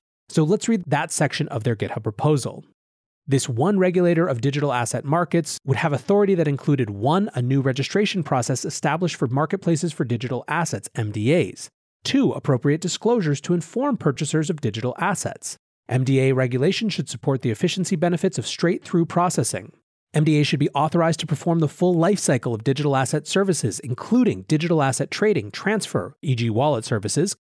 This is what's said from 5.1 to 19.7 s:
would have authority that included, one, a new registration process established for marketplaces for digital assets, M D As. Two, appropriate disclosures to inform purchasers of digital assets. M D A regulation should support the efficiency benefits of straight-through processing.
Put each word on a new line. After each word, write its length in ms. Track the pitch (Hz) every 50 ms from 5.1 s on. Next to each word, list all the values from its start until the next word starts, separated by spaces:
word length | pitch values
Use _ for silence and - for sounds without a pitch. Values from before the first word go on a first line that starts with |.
| 151 170 175 - - 170 160 - - - -
would 140 | 139 123
have 160 | - - 160 143
authority 420 | 135 - - 202 202 208 196 196
that 120 | 170 160
included, 420 | 147 143 127 - - 143 135 123 107
one, 400 | 101 98 104 131 160 190 202 226 -
a 60 | 131
new 200 | 120 123 135 139
registration 640 | 127 135 123 135 135 - - 190 214 202 - 190 156
process 420 | - 147 127 117 - 135 - -
established 500 | 156 - - - 151 147 165 185 160 -
for 120 | - 151
marketplaces 640 | 120 123 139 156 156 - 190 - 170 170 151 - 170 -
for 100 | - 160
digital 400 | 113 160 156 - 117 135 120 -
assets, 420 | - 147 165 165 - - 101 - - -
M 160 | - 110 107
D 220 | 101 104 104 123 160
As. 360 | 180 123 90 - - - - _ _ _ _ _ _ -
Two, 300 | - - 277 254 151 110
appropriate 480 | - - - 135 120 - 143 147 165
disclosures 580 | 170 180 - - - 214 240 240 180 151 143 -
to 140 | - - 175
inform 420 | 175 165 - - 233 269 294 262
purchasers 540 | - - 151 127 - 156 - - 156 156 156
of 100 | 175 143
digital 340 | - 117 98 110 113 123 -
assets. 580 | - 165 196 190 - - - - - - - - - _ _ _ _ _
M 160 | - 120 127 131
D 160 | 127 135 131
A 140 | 131 135 135
regulation 560 | 127 131 123 123 123 135 185 196 - 226 214
should 180 | - - 135
support 340 | - - - - 147 135 131
the 100 | - 123
efficiency 440 | 107 - - 175 - 190 180 - 196
benefits 420 | 156 170 175 175 160 - 190 -
of 80 | - 117
straight-through 600 | - - - - 170 196 - - - - 170 170
processing. 640 | 160 - 175 175 180 - - 147 - - 92 95 -